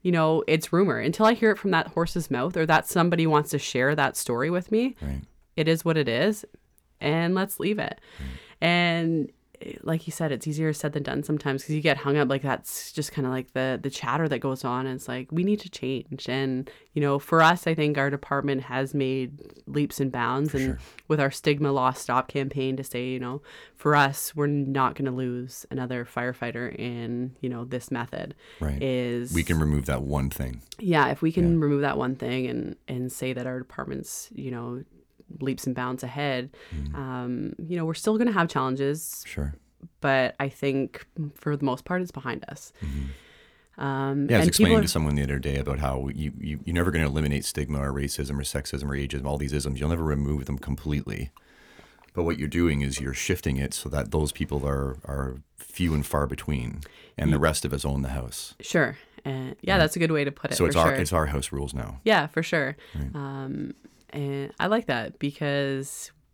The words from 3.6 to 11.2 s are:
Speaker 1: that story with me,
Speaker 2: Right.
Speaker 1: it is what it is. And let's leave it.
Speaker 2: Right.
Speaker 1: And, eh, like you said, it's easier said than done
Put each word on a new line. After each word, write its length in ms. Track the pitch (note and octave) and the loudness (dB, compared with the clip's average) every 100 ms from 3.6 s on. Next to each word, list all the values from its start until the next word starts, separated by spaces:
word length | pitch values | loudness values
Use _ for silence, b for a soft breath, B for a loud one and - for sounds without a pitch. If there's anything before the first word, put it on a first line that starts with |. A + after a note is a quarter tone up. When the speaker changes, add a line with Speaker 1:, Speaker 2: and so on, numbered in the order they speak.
| - B2+ C3 | 0 2 4
Speaker 1:
that 220 | D3+ C3+ - | 4 2 0
story 340 | - A#2+ D3 | -2 0 0
with 200 | F3 F3+ | 0 0
me, 240 | A3 B3+ - | 0 0 -2
Speaker 2:
Right. 220 | C#2+ C2+ - _ _ - | -6 -6 -8 _ _ 0
Speaker 1:
it 120 | D#3 | 2
is 160 | E3 | 2
what 120 | E3 D#3+ | 2 2
it 120 | C3+ | 2
is. 360 | A#2 F#3+ G#3 - - _ _ _ _ | 2 2 0 -10 -20 _ _ _ _
And 340 | - D#3+ E3+ | 0 2 2
let's 240 | F#3 F#3+ - | 2 0 -2
leave 200 | F#3 G#3 | -2 0
it. 220 | - - B B | -4 -8 B B
Speaker 2:
Right. 80 | C2+ B1+ B B | -12 -12 B B
Speaker 1:
And, 720 | E3 F3 F3 E3 E3 D#3+ - _ _ - | 2 4 4 2 2 2 -2 _ _ -16
eh, 120 | - - | -14 -8
like 240 | - D#3+ E3 | -2 -2 -2
you 60 | |
said, 180 | - D#3+ | -4 -2
it's 160 | C3 D#3 | -2 -4
easier 260 | D3+ D#3+ | 0 0
said 200 | D3 D3+ | 0 -2
than 100 | D3 | -2
done 200 | C#3 C3+ | -2 -2